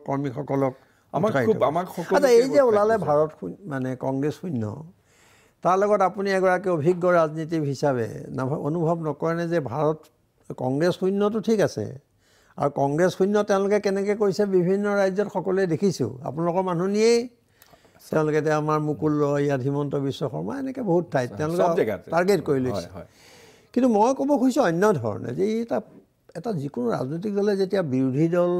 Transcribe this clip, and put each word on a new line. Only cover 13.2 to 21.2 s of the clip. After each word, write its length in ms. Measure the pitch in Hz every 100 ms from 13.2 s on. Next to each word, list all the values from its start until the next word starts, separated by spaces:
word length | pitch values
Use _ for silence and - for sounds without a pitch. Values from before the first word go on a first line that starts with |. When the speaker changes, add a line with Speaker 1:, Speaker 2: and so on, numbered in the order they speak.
| 190 208
Speaker 1:
তেওঁলোকে 360 | 208 196 196 208
কেনেকে 360 | 202 196 196 208
কৰিছে 300 | 202 185 208
বিভিন্ন 400 | 185 170 196 208 202
ৰাজ্যত 320 | 190 185 202
সকলোৱে 400 | 190 190 190 185
দেখিছোঁ। 520 | 156 196 147 117 127
আপোনালোকৰ 400 | 156 143 170 175
মানুহ 240 | 185 170 190
নিয়েই 420 | 208 226 233 247 - _ _ - - _ _ -
তেওঁলোকে 260 | 160 156 151
এতিয়া 200 | 151 151
আমাৰ 220 | 151 151
মুকুল 340 | 151 143 151 147
ৰয়, 180 | 143 143
ইয়াত 200 | 143 139
হিমন্ত 340 | 135 143 147 143
বিশ্ব 340 | 135 - 147
শৰ্মা, 300 | 151 185 277
এনেকে 220 | 269 262
বহুত 240 | 214 170 165
ঠাইত 180 | 139